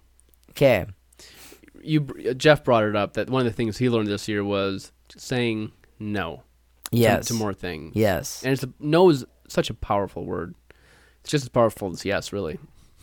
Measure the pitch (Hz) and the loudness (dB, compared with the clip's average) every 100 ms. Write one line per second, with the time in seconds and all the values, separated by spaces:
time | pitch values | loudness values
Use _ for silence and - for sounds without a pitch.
0 | _ _ _ _ _ - - 98 101 - | _ _ _ _ _ 2 4 4 0 -12
1 | _ _ - - - - - - - 156 | _ _ -20 -20 -20 -20 -20 -14 0 0
2 | 135 - 110 131 151 143 - 117 107 104 | 0 -6 -6 2 4 4 4 2 4 0
3 | 98 - 107 127 123 107 113 98 127 117 | -2 -4 -2 0 0 -2 -4 0 0 2
4 | 104 101 - 104 101 101 98 95 - _ | 0 -2 -2 -4 -2 -2 -2 -4 -12 _
5 | _ - - 127 120 110 107 _ _ - | _ -18 -6 -2 0 -2 -6 _ _ -12
6 | 107 104 82 69 - _ _ _ - 117 | -6 -4 -4 -8 -18 _ _ _ -2 2
7 | 110 95 - 113 107 95 90 78 80 104 | 4 4 0 -4 -4 -6 -8 -10 -6 0
8 | 107 87 - - 127 135 131 - 147 160 | 2 2 -4 -6 -2 -2 -4 -8 0 6
9 | 185 143 - _ - - - 107 - 101 | 6 6 -2 _ -6 -4 -4 -6 -4 -2
10 | 95 - 95 90 85 175 _ _ _ _ | -2 -6 -8 -6 -8 -12 _ _ _ _
11 | _ _ - 151 127 127 113 - 98 85 | _ _ -4 -4 0 4 4 2 -8 -6
12 | 95 101 - 101 85 87 - - - _ | -4 -4 -4 -6 -6 -8 -14 -20 -20 _